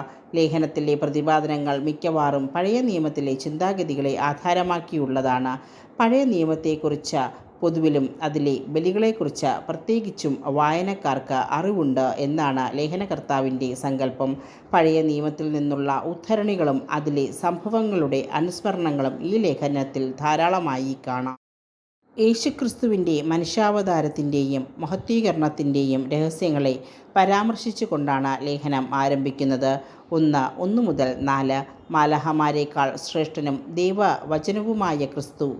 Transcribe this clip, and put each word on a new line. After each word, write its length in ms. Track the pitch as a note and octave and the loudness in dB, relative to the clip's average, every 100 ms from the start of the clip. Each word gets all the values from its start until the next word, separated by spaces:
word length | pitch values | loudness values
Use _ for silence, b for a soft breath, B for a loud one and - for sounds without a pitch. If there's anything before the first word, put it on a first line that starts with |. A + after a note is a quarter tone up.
| C#3 B - | -4 B -4
ലേഖനത്തിലെ 600 | E3 D#3+ D#3+ D3+ D3+ D3 | 2 2 2 0 0 0
പ്രതിപാദനങ്ങൾ 840 | D3 D3 D3 D3+ D#3 D3+ D3 C#3+ C#3 | 2 2 0 2 2 2 -2 0 0
മിക്കവാറും 640 | D3+ D3+ E3+ D#3+ C#3+ C#3 C3+ | -2 -2 -2 2 2 0 -2
പഴയ 300 | E3+ F#3+ A#3 | -2 0 0
നിയമത്തിലെ 520 | B3+ F3 D#3 D3+ C#3 | 0 0 -2 -2 -2
ചിന്താഗതികളെ 760 | C3 D#3+ D#3 F#3 G3 D#3+ C#3 C#3 F#2+ | -4 -4 -2 -2 0 -2 -2 -2 0
ആധാരമാക്കിയുള്ളതാണ്. 1300 | C#3+ C#3+ F3 F3+ F3+ E3+ E3+ E3 C3 C3+ C3 B2+ C3 C3 B B B | 0 0 0 0 2 -2 -2 -2 0 0 2 2 0 -4 B B B
പഴയ 280 | - A3+ B3+ | 0 2 4
നിയമത്തെക്കുറിച്ച് 1000 | C4+ F#3 D#3+ D#3 D#3 D#3 D#3 D3 - D3+ B2 B - - | 2 2 2 0 0 0 -2 -2 -2 -2 -2 B -20 -2
പൊതുവിലും 460 | E3+ E3 D#3 D3 C3 - | 0 2 2 4 0 -2
അതിലെ 320 | D#3+ D3+ C#3+ C3 - | -4 0 0 0 -2
ബലികളെക്കുറിച്ച് 840 | D#3 E3+ G3+ A3 A3 D3 - C#3+ A2 | 0 0 2 0 0 -4 -2 -2 -2
പ്രത്യേകിച്ചും 720 | - E3 - A3+ G#3 - D3+ C3+ D3 | -6 -8 -2 -2 -2 -4 -4 -2 -2
വായനക്കാർക്ക് 920 | C#3+ D3 E3 F#3+ G3 D3 C3 C3 C3 - | 0 2 2 -2 -2 -2 -2 -2 -2 0
അറിവുണ്ട് 560 | D3 F#3 G3+ C#3+ C3 C3 - | -2 0 0 0 2 0 0
എന്നാണ് 480 | C#3+ D#3 D3 C3 B2+ | -2 0 0 0 -2
ലേഖനകർത്താവിൻ്റെ 960 | C#3 D3+ F#3 G3 D#3 - C#3 C3+ C3 C3 | -2 -4 -4 -4 -6 -2 0 0 -2 -4
സങ്കല്പം. 560 | B2+ C#3 C3+ C3 B2 C3+ C3+ B B - | -4 -4 -2 -4 -2 -4 -4 B B 0
പഴയ 320 | F#3 D#3+ D#3+ | 4 6 4
നിയമത്തിൽ 460 | D#3 D3 D3+ D3 D#3 | 2 0 -2 -2 -2
നിന്നുള്ള 380 | D3 C#3+ C#3+ C#3 C3+ E3 | 0 0 0 0 -2 -4
ഉദ്ധരണികളും 720 | F3 - A3 G#3 F#3+ D3 C3+ - | -8 -2 0 0 2 2 2 -2
അതിലെ 360 | D3+ D3+ C#3+ C3+ | -4 -2 -2 -2
സംഭവങ്ങളുടെ 920 | - F3 E3+ G#3+ A3+ A3 F#3+ C#3+ C#3 - | -2 -2 -2 -2 0 0 0 0 0 -2
അനുസ്മരണങ്ങളും 840 | D3+ F3 F3 G#3 F#3 E3 C#3+ C3+ - | -2 -2 -2 -4 -2 0 0 -2 -2
ഈ 120 | E3 A3 | -2 0
ലേഖനത്തിൽ 680 | G3 C3+ C#3+ C#3+ C3+ C3+ C3 C3 | 2 0 0 0 -2 -4 -4 -2
ധാരാളമായി 800 | D3+ D#3 E3+ F#3 D#3+ C3 C3+ C3 | 0 2 2 2 0 -2 -4 -6
കാണാം. 380 | C3+ B2+ B2+ C3 _ _ _ _ _ _ _ - | -4 -4 -4 -8 _ _ _ _ _ _ _ 2
യേശുക്രിസ്തുവിൻ്റെ 1000 | A3 A3+ D4+ - A#3+ - A#3+ G3+ E3+ D3+ | 4 4 0 -2 -4 0 0 2 2 0
മനുഷ്യാവതാരത്തിൻ്റെയും 1400 | D#3 E3 E3 - G#3 G#3 F#3+ E3 D3+ D3+ D3 C#3+ C#3 C3+ C3 - | 2 0 0 2 4 4 2 2 0 -2 0 0 0 -2 -4 -10
മഹത്വീകരണത്തിൻ്റെയും 1200 | D#3 F#3+ - A3+ G#3+ E3 D3+ D3+ C#3+ C#3 C#3 C3 C3 | -6 -6 0 2 2 2 0 0 0 2 2 0 0
രഹസ്യങ്ങളെ 640 | D3 D#3+ D#3+ F3 D3 C#3 B2+ B B B | 0 0 0 0 2 2 0 B B B
പരാമർശിച്ചുകൊണ്ടാണ് 1200 | G3 F#3+ G3+ A3 A3 A#3 G#3 A3+ D3+ C#3+ C3+ C3+ C3 | 4 6 4 2 0 -6 -4 -2 0 0 0 0 -2
ലേഖനം 420 | C#3+ C#3+ C#3+ C#3 B2+ | -2 -4 0 -2 0
ആരംഭിക്കുന്നത്. 760 | C#3 C#3 C#3 C3+ C3 C3+ C3 C3+ C3+ B B B | 0 2 2 0 0 0 2 2 0 B B B
ഒന്ന്, 300 | E3 D#3 C#3+ C3 - | 2 4 4 0 -2
ഒന്ന് 220 | F3+ A3+ | 0 2
മുതൽ 260 | A3 C#3 C3 B2+ | 0 2 0 0
നാല്. 380 | C#3 C#3 C3+ C3+ C#3 B - | 0 0 2 0 -4 B -2
മാലാഹമാരേക്കാൾ 960 | D#3+ D3+ D3+ D3+ D#3 D3+ D3 D3 D3 C3+ C3+ | 2 4 2 0 2 2 0 -2 0 0 -2
ശ്രേഷ്ഠനും 600 | - E3 D3+ - D3 C#3 - | -6 -2 -2 -2 -4 -4 -4
ദൈവവചനവുമായ 1300 | E3+ F3+ F#3+ G3 C#3 D3 D#3 F3 G#3 G#3+ G#3+ F#3 D3 C#3 | 0 0 2 2 2 -2 -2 0 -2 -2 0 0 0 -2
ക്രിസ്തു 400 | - C3 - C#3+ | -4 -8 -4 -4